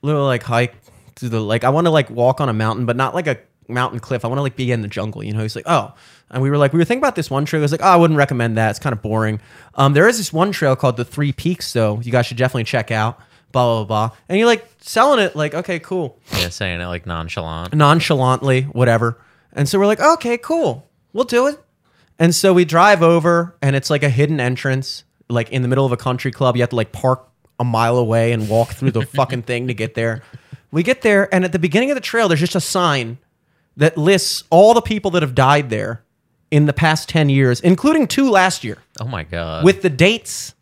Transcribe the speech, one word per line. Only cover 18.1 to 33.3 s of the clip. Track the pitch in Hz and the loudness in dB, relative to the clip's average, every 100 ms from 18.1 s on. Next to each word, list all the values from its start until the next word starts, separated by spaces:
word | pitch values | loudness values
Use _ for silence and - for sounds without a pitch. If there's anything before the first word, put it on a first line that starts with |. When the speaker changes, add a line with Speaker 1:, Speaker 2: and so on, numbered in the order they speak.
| 147 127 127 139 127 | 0 2 0 0 0
Speaker 1:
whatever. | 135 120 123 117 117 117 _ _ _ | -2 0 2 2 0 -6 _ _ _
And | - 143 | -4 -2
so | 196 | 2
we're | 202 | 2
like, | 214 | 2
"Okay, | 294 330 240 240 | 2 2 0 -6
cool. | - 330 254 127 - _ _ | -2 -2 -2 -4 -12 _ _
We'll | 202 240 | -6 -2
do | 233 262 | 0 0
it." | 294 _ _ _ _ _ _ | -4 _ _ _ _ _ _
And | 170 | 2
so | 170 196 | 4 4
we | 180 175 | 4 4
drive | 160 196 196 | 4 4 6
over, | 165 170 165 170 175 _ | 4 4 2 0 -2 _
and | 139 139 | -2 0
it's, | - | 0
like, | 147 | 0
a | 143 | 0
hidden | 120 147 156 | 2 0 0
entrance, | 123 127 139 131 131 - _ _ _ | -2 -2 -2 -4 -4 -12 _ _ _
like, | 120 113 | -4 -2
in | 131 | -2
the | 123 | 0
middle | 131 135 | 2 0
of | |
a | 120 | 0
country | - 127 135 | -4 -4 -6
club. | - 131 120 | 0 0 2
You | |
have | 120 | 0
to, | 120 | -2
like, | 110 | -4
park | - 131 127 _ _ _ _ | -2 0 0 _ _ _ _
a | 120 | -4
mile | 113 117 123 | 0 2 2
away | 117 113 117 | 2 2 2
and | 117 107 | 0 0
walk | 110 117 | 0 0
through | - 135 | -2 -2
the | 110 | -2
Speaker 2:
<laughs> | 123 139 | -4 -2
Speaker 1:
fucking | 127 131 | -2 -4
thing | 113 123 127 | -6 -6 -6
to | |
get | 110 110 - | -6 -6 -4
there. | 113 113 - - _ - _ | -4 -4 -12 -20 _ -20 _
We | 151 | -4
get | 175 254 | -2 0
there, | 226 202 196 185 | 2 2 2 0
and | |
at | 180 | 0
the | 175 | -2
beginning | 170 170 262 | 0 0 0
of | 277 | -2
the | |
trail, | - 233 214 | -2 0 2
there's | 160 | 2
just | 170 190 | 0 -2
a | |
sign | - 190 175 139 113 120 _ | -4 0 0 0 -4 -10 _